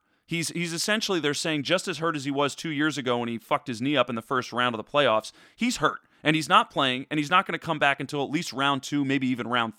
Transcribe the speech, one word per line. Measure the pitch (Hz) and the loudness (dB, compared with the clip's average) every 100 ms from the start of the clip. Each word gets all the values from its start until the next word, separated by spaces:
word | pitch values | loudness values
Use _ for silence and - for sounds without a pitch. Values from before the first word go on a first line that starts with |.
| _ _ _ | _ _ _
He's, | 165 160 | -4 -2
he's | 170 170 | -2 -4
essentially, | 165 - 214 214 185 | -2 0 0 2 0
they're | 147 | 0
saying, | 139 170 156 | 0 -2 -2
just | 120 180 - | 0 0 0
as | 151 | -4
hurt | 165 156 | -2 -2
as | |
he | 135 | -4
was | 139 143 - | 0 0 -2
two | 165 | -6
years | 147 156 143 | 0 0 0
ago | 127 120 | -2 0
when | 120 | -2
he | 117 | -6
fucked | - 143 - | -2 -2 -2
his | 113 | -4
knee | 127 147 | 0 2
up | 123 | 2
in | 117 | 0
the | |
first | - 131 120 | -4 -4 -2
round | 117 123 | 0 0
of | 113 | 0
the | 123 | -2
playoffs. | 147 135 110 - - - _ | 2 4 2 0 -18 -20 _
He's | 233 240 | -2 0
hurt, | 151 107 _ _ | 0 -2 _ _
and | 143 160 | 0 0
he's | 143 | 4
not | 190 233 | 4 4
playing, | - 139 127 135 | 0 0 0 -2
and | 151 | -4
he's | 143 | 2
not | 185 196 | 2 2
gonna | 165 | -6
come | 165 156 | -4 2
back | 143 135 | 2 2
until | 139 147 | -4 -4
at | 139 | -2
least | 147 175 | -2 -4
round | 113 139 139 | -2 0 0
two, | 131 147 | -2 -2
maybe | 135 135 131 | 0 0 0
even | 127 113 | -2 -2
round | 123 113 | 0 -2